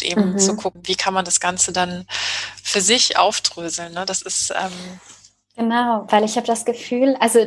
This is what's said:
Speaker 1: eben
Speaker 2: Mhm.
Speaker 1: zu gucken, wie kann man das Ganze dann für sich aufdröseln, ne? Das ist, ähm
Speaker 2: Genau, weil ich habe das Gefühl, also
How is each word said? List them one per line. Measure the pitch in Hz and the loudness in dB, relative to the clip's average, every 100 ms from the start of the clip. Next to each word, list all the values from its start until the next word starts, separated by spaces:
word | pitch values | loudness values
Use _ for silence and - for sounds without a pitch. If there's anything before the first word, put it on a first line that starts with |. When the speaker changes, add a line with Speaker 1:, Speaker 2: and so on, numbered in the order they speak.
Speaker 1:
eben | 170 180 190 | -2 0 0
Speaker 2:
Mhm. | 196 | 2
Speaker 1:
zu | 196 208 | 0 0
gucken, | 185 175 175 | -4 -6 -6
wie | 185 | -2
kann | 196 | 0
man | 190 | -2
das | 180 - | -2 -2
Ganze | 175 180 - | -2 -2 -2
dann | 180 180 180 185 - - - - - | 0 -2 -4 -8 -6 -6 -6 -8 -10
für | - 202 | -2 0
sich | 190 240 - - | 2 4 4 4
aufdröseln, | 185 - - - 170 160 170 | 2 2 -4 -4 -6 -6 -8
ne? | 170 190 | -8 -4
Das | 185 | -6
ist, | 190 - - | -4 -4 -2
ähm | - 190 180 180 185 - - - _ _ | -2 -4 -6 -12 -16 -20 -20 -20 _ _
Speaker 2:
Genau, | - 233 240 240 220 196 | -2 0 2 2 0 4
weil | 208 | 4
ich | 214 240 | 4 0
habe | 226 | 0
das | 226 | 0
Gefühl, | - 233 - 247 277 262 | -2 -4 -4 2 2 4
also | 226 233 | 4 6